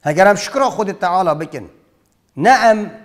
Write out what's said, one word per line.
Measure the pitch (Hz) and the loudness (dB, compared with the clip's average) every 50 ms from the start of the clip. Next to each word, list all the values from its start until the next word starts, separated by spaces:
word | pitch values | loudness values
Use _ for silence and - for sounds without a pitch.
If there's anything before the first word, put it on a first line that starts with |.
اگر | _ 151 151 165 190 | _ -4 0 4 4
هم | 202 202 | 4 4
شکر | - - - - 269 | 0 -4 -6 -4 -2
خود | 277 247 - 196 214 196 | -2 -2 -2 -4 -6 -6
تعالی | 185 - 196 175 175 190 190 165 147 151 160 | -6 -6 -4 -2 -2 0 0 0 -2 -4 -6
بکن، | 160 - 131 95 - _ _ _ _ _ _ _ _ _ _ _ _ _ | -12 -12 -14 -14 -16 _ _ _ _ _ _ _ _ _ _ _ _ _
نه | 135 151 226 | 0 2 4
ام | 262 233 220 226 220 214 208 175 - - - | 4 4 4 2 2 2 -2 -10 -14 -20 -20